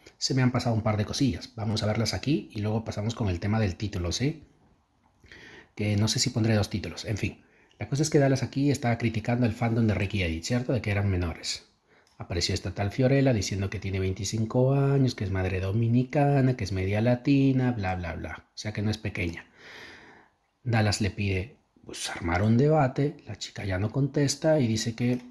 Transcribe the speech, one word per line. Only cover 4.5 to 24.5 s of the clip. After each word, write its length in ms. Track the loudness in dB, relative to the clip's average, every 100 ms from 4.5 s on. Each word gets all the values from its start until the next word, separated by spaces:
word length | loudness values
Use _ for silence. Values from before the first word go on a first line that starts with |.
| _ _ _ _ _ _ _ _ -20 -20 -20 -18 -4
Que 200 | 0 2
no 120 | 2
sé 100 | 2
si 140 | 0
pondré 240 | 2 4 4
dos 160 | 2
títulos, 340 | -4 -6 -8 -6
en 120 | -4
fin. 260 | -4 -8 _ _ _ _
La 100 | -4
cosa 140 | -2
es 80 | 2
que 80 | 4
Dallas 240 | 4 2
aquí 300 | 0 0 2
estaba 260 | 2 0 0
criticando 480 | 0 -2 -2 2 2
el 80 |
fandom 320 | 2 0 2 2
de 80 |
Ricky 300 | 2 0 0
Edit, 200 | -2 -2
¿cierto? 300 | -2 -2 0
De 80 | -2
que 80 | 0
eran 180 | 0 2
menores. 600 | 0 -2 -4 -8 -10 -12 _ _ _ _ -16
Apareció 380 | -6 -2 -2 -2
esta 180 | -4
tal 160 | -4 -4
Fiorella 420 | 0 4 4 4
diciendo 380 | 2 0 -4 -4
que 100 | -6
tiene 200 | -4 -2
veinticinco 760 | -2 -4 -4 -2 0 2 2
años, 400 | 2 2 2 2
que 100 | 0
es 80 | -4
madre 280 | -2 -2 -2
dominicana, 1000 | -2 0 2 2 2 2 2 4 2 0
que 60 |
es 80 | -4
media 280 | -2 0 0
latina, 760 | 2 2 2 4 4 4 2
bla, 220 | 0 -2 -4
bla, 200 | -6 -8
bla. 320 | -10 -12 -16
O 100 | -10
sea 160 | -8
que 80 | -4
no 80 | -2
es 80 | -2
pequeña. 480 | -4 -4 -4 -6 -14 -20 -20 -20 -20 -20 -20 -20 _ _ _ _
Dallas 360 | 0 2 4 2
le 120 | -2
pide, 480 | 0 -2 -2 -4 -12 _ _ -16
pues, 180 | -10 -8
armar 320 | -6 -2 2
un 120 | 4 4
debate, 600 | 4 4 2 0 -2 -4 -14
la 100 | -14
chica 300 | -12 -8 -4
ya 140 | -2
no 120 | -2
contesta 680 | 0 0 2 0 2 2